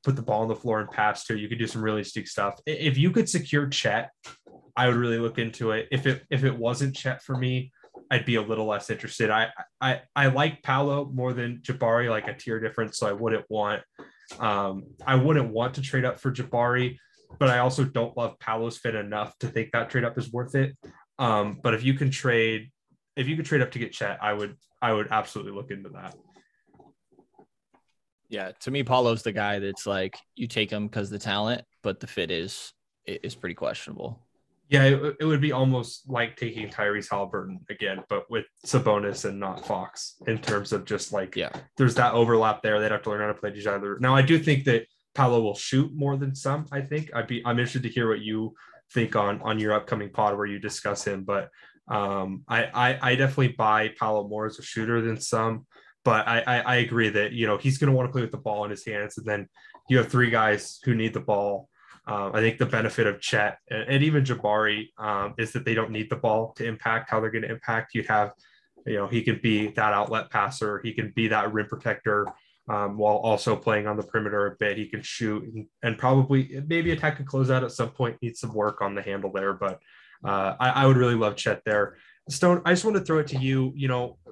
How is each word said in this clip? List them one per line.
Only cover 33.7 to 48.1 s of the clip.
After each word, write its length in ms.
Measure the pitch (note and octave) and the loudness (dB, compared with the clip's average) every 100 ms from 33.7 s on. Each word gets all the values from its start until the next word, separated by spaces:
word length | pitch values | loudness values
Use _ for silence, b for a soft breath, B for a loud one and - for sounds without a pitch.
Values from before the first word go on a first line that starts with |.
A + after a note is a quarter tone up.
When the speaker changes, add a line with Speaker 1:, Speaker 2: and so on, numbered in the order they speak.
| - - C#2 - A#2 _ _ _ _ _ | -6 -10 -12 -12 -12 _ _ _ _ _
Speaker 1:
Yeah, 140 | C#3 | 6
it, 320 | C3+ C#3 D3 C#3 | 6 6 0 -2
it 40 | D#3 | 2
would 160 | D3 | 2
be 100 | D3 | 2
almost 560 | B2+ C3 B2+ A2+ - C3+ | 2 2 2 -2 -10 -6
like 280 | A#2+ A#2 - | -4 -4 -4
taking 320 | A#2 A2+ G#2 | -8 -6 -8
Tyrese 420 | - G#2 G#2 G2+ | -2 0 0 -2
Halliburton 500 | G2+ F#2+ G2+ F#2+ F#2 - | -4 -4 -6 -8 -12 -14
again, 340 | G#2+ G2+ F#2+ - | -6 -6 -6 -4
but 200 | G2+ - | -4 -4
with 160 | A2+ - _ - | -6 -6 _ 0
Sabonis 600 | C3 G#2+ G#2 G2+ F#2+ G#2+ | 2 4 4 2 -4 -6
and 120 | G2 | -6
not 260 | G2 F#2 - | -6 -6 -6
Fox 500 | G2 F#2 - - - - | -6 -6 -12 -14 -8 -4
in 120 | A2 | -2
terms 340 | - G#2 F#2+ | -2 -2 0
of 140 | G#2 F#2 | -4 -2
just, 260 | G#2 - | -4 -4
like, 240 | G#2 F#2+ - | -4 -4 -4
Speaker 2:
Yeah. 160 | D#2 - - - | -6 -6 -8 2
Speaker 1:
there's 180 | C3 C3 | 4 6
that 180 | A#2+ | 4
overlap 480 | A#2 A#2 A2+ A2 G#2+ | 6 6 6 4 2
there. 180 | A2 G#2+ | 2 2
They'd 100 | G#2+ | 2
have 120 | G#2 | 0
to 80 | A2 | -2
learn 100 | G#2 | -2
how 60 | G#2+ | -2
to 80 | |
play 180 | G#2 G#2 | -2 -6
each 120 | G2+ G#2 | -6 -4
other. 320 | G2+ G2+ G2+ | -2 -4 0
Now, 160 | B2+ C3+ | 4 6
I 60 | |
do 160 | C3+ D#3+ | 6 4
think 260 | D#3 C#3 | 4 2
that 220 | C#3 A#2 - _ _ | 4 2 0 _ _
Paolo 280 | - C3 A#2 | 0 4 4
will 120 | A2 | 2
shoot 380 | G2+ - C3+ D#3 | -2 0 0 0
more 220 | D3+ C#3 C3+ | 0 -2 -2
than 180 | C#3 | -4
some, 320 | C3+ C3+ D3 D3+ | -4 -4 -4 -4
I 80 | C#3+ | -8
think. 300 | C#3 D3+ D#3 | -6 -6 -4
I'd 120 | A#2+ A2+ | -6 -4
be, 180 | A#2+ | -4
I'm 140 | A#2+ A#2+ | 0 0
interested 240 | A#2+ B2+ | 0 -2
to 80 | A#2+ | -4
hear 180 | B2 | 0
what 140 | A2+ | 0